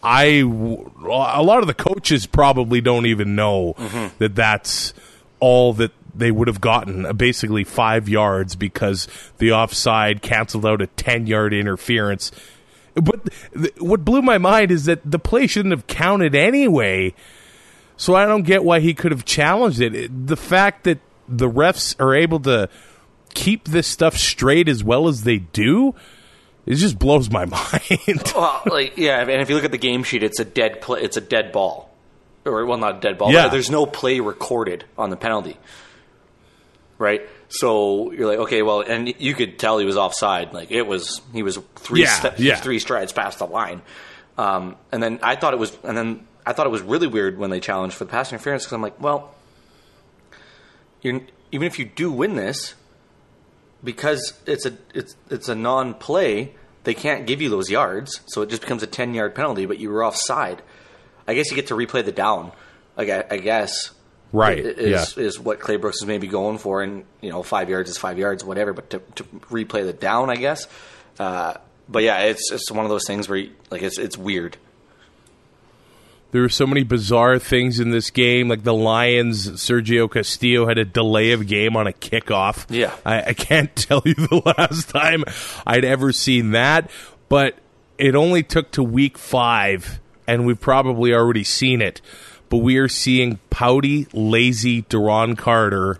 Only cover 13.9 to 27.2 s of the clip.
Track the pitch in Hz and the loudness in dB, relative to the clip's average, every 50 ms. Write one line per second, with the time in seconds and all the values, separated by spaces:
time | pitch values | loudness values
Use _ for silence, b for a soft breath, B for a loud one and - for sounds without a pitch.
13.9 | 208 202 151 147 240 277 254 254 233 196 175 185 208 220 208 180 180 165 139 160 | 0 0 2 2 2 4 4 4 4 4 4 4 4 4 6 4 2 2 2 0
14.9 | 170 165 - 147 147 170 - - - 247 277 - - 208 202 190 175 131 - - | 0 0 -2 -4 -4 -2 0 2 2 2 2 2 0 0 0 0 0 -2 -4 -8
15.9 | - - 156 180 202 202 180 151 127 143 156 208 254 285 285 240 170 135 110 98 | -4 -2 0 2 2 2 2 2 4 4 4 4 4 4 4 4 4 4 2 2
16.9 | 95 95 95 92 - b b b b b b b b b b b b b b b | 0 0 0 -2 -4 b b b b b b b b b b b b b b b
17.9 | b - - - 180 185 202 208 214 214 180 151 190 190 180 170 170 165 156 170 | b -6 0 4 4 6 6 4 4 2 4 4 4 4 6 4 4 6 4 2
18.9 | 160 - - 170 151 127 - - - - 147 151 180 214 254 214 135 113 123 117 | 2 2 0 -2 -2 -2 -2 -4 0 2 2 2 4 4 2 2 2 2 0 0
19.9 | 107 - - 117 127 127 127 135 160 143 - - 185 185 196 202 - - _ 180 | 0 -4 -8 -8 -8 -8 -4 -4 -4 -4 -2 2 4 4 4 4 2 0 _ 0
20.9 | 165 143 _ _ _ _ _ - 123 117 127 123 113 131 151 175 - - - - | 0 0 _ _ _ _ _ -6 -2 0 0 2 4 4 4 4 4 2 -4 -6
21.9 | - - 135 135 135 143 165 165 165 156 131 131 127 113 98 b b b b b | -2 0 2 4 4 4 4 2 0 0 2 2 2 2 0 b b b b b
22.9 | b b b b b _ _ _ - - - 190 214 220 _ - 151 170 156 - | b b b b b _ _ _ -8 -2 0 0 0 0 _ -2 0 0 0 0
23.9 | - - 170 160 - - - - - - 123 131 143 165 175 156 139 113 101 110 | 0 2 2 2 2 2 -2 -2 -2 0 2 4 4 4 4 2 2 0 2 2
24.9 | 120 135 160 165 147 117 104 120 117 101 90 82 - 104 107 120 160 220 262 277 | 2 4 2 2 0 0 0 0 0 0 -2 -4 -4 0 2 4 4 4 4 2
25.9 | - b b b b b b b b b b b b b _ - 123 147 185 208 | 0 b b b b b b b b b b b b b _ -2 0 2 2 0
26.9 | 123 95 - 135 147 147 | 2 2 4 4 6 4